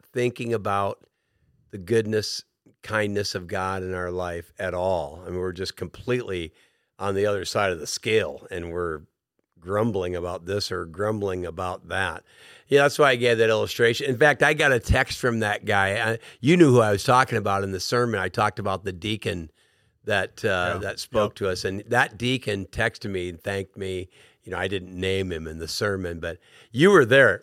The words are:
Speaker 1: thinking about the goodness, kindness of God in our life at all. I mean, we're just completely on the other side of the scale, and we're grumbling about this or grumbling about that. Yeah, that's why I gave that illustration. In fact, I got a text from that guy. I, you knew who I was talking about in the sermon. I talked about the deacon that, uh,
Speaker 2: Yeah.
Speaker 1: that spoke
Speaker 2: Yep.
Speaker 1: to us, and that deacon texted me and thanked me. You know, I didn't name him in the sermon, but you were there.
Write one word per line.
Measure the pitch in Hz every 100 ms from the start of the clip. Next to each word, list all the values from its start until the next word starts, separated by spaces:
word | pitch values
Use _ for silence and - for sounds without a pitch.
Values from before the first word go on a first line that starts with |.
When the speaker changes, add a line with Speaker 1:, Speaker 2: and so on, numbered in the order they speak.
| _
Speaker 1:
thinking | 127 123 123 120
about | 127 101 101 98 - _ _ _ _ _ _ _
the | 104
goodness, | 85 113 107 107 101 - - _ _ _
kindness | - 107 104 101 98
of | 98 87
God | 98 95 95
in | 92
our | 90 90
life | 90 87 85 - -
at | 92
all. | 87 92 90 71 82 87
I |
mean, | 90
we're | 92
just | 87 92 -
completely | 87 - - 123 104 92 82 _ _ _ _ -
on | 98
the | 98 104
other | 101
side | 87 113 98
of | 85
the | -
scale, | - 117 110 82 71 -
and | 90 85
we're | 87 87 76 82 _ _ _ _ _
grumbling | 87 104 117 98 90
about | 90 87 90 85
this | 101 -
or | 90
grumbling | 85 80 104 110 101 92 87
about | 80 90 92 85
that. | 95 92 82 _ _ - - -
Yeah, | 143
that's | 143 -
why | 143
I | 123
gave | 120 113
that | 113
illustration. | 110 104 - 117 120 135
In | 123
fact, | 151 139
I | 143
got | 156 147
a | 123
text | - 127 139 -
from | 123 113
that | 104 104
guy. | 104 101 95 107 113
I, | 117 - -
you | 127 175
knew | 151
who | 123
I | 107
was | 101
talking | - 123 127 113
about | 101 98
in | 98
the | 92
sermon. | - 123 120 101
I | 92
talked | 113 107 -
about | 101 95
the | 98
deacon | 87 104 107 104 90 78 _ _ _ _ _
that, | - 101 92 -
uh, | 110 92 87
Speaker 2:
Yeah. | 90
Speaker 1:
that | 101 113
spoke | - 110 104
Speaker 2:
Yep. | -
Speaker 1:
to | 98
us, | 92
and | 98 98 113
that | 120 135 90
deacon | 123 131 - 98 92
texted | - 113 - 104
me | 95 90
and | 85
thanked | 101 98 95 -
me. | 95 92 87 _ _ _
You | -
know, | 90
I | 95
didn't | 98 92 92
name | 95 95 92
him | 80 80
in | 80
the | 80
sermon, | - 107 95 87 85
but | 85 80 _ - _
you | 113 185
were | 190
there. | 113 135 117 92